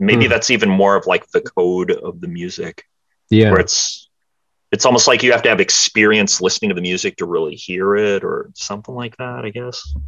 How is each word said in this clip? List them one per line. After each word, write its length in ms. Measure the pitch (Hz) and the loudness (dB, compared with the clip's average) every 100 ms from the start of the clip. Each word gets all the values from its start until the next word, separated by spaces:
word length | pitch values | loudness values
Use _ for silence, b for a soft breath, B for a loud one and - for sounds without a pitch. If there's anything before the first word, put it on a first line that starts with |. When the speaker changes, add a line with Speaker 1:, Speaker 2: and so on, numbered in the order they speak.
Speaker 1:
maybe 240 | 98 117 | 2 2
Speaker 2:
Hmm. 60 | 110 | 4
Speaker 1:
that's 200 | 113 - | 2 2
even 180 | 117 107 | 2 2
more 260 | 95 98 98 | 4 4 2
of, 100 | 90 | 0
like, 240 | 90 - | -2 -2
the 100 | 90 | -4
code 480 | 85 - 90 90 90 | -2 -2 0 0 -2
of 280 | 90 90 87 | -4 -6 -12
the 60 | 87 | -12
music, 580 | - 87 - - - _ _ _ _ _ | -10 -10 -10 -12 -12 _ _ _ _ _
Speaker 2:
Yeah. 220 | 110 110 | 4 6
Speaker 1:
where 80 | 95 | 4
it's, 480 | 87 - - - _ _ _ _ _ _ _ | 2 -2 -4 -8 _ _ _ _ _ _ _
it's 120 | 107 131 | 0 4
almost 200 | 123 - | 4 4
like 160 | 120 | 4
you 80 | 123 | 4
have 120 | 117 | 2
to 60 | 117 | 2
have 120 | 98 | 2
experience 800 | 95 - - 113 107 107 98 - | 2 0 0 2 4 4 0 0
listening 300 | 92 - 107 | -2 -2 -4
to 40 | |
the 60 | 87 | -4
music 360 | 90 90 101 - | -4 -4 -6 -6
to 80 | 87 | -4
really 280 | 85 78 | -4 -4
hear 400 | 73 - 90 98 | -8 -10 -4 0
it, 300 | 101 104 98 | 0 0 -2
or 260 | 92 - - | -4 -8 -10
something 400 | - - 101 110 | -14 -12 -12 -12
like 220 | 123 120 - | -12 -12 -10
that, 260 | 127 123 | -12 -10
I 60 | 113 | -10
guess. 440 | 120 123 120 - - | -10 -12 -12 -12 -12